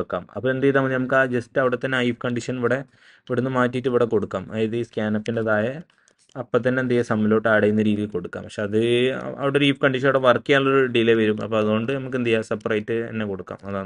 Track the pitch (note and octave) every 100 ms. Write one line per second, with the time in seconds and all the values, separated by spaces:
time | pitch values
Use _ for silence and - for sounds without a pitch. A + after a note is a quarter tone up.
0 | F2+ F2+ E2+ G#2 B2+ C3 C#3 C3+ C3+ C3
1 | B2+ C3+ C3 B2 - C#3+ B2+ B2 C3 C3
2 | B2 A#2 B2+ A#2+ B2+ B2+ A#2+ B2+ C#3 _
3 | _ _ - B2 C3 B2+ B2 B2+ B2+ A#2+
4 | A#2 A2+ F#2 G2 F#2 A2 A2 A#2 A#2 -
5 | G#2+ G#2+ G#2+ A#2 A2 G#2+ A2+ C#3+ - _
6 | _ _ _ C3+ B2 B2 B2 C3 B2+ B2
7 | A#2 A2 G#2+ A2 A2+ G#2+ G#2+ G#2+ G#2+ G#2
8 | G#2 - F2+ F#2+ F#2+ - G#2 A2 A#2 A#2+
9 | B2+ B2 B2+ B2 C#3 C#3+ C#3+ C#3 C#3 C3
10 | C3+ C3+ C3 A#2 - C#3 C3+ C3+ B2+ A#2+
11 | A2+ A2+ G#2+ G#2+ G#2+ A2 G#2+ A2 A#2 C#3
12 | C3 B2 A#2+ A2+ G#2+ G#2+ A2+ A2 G#2+ A2+
13 | A#2 A2+ G#2 F#2+ F2+ G2 G2 G2